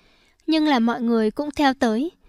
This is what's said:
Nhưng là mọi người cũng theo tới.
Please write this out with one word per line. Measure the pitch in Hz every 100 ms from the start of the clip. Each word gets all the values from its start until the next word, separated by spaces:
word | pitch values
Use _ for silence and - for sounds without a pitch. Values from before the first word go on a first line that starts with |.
| _ _ _ _ -
Nhưng | 311 311
là | 254
mọi | 233 240
người | 233 233 214
cũng | - 294
theo | - 277
tới. | 254 240 220 330 -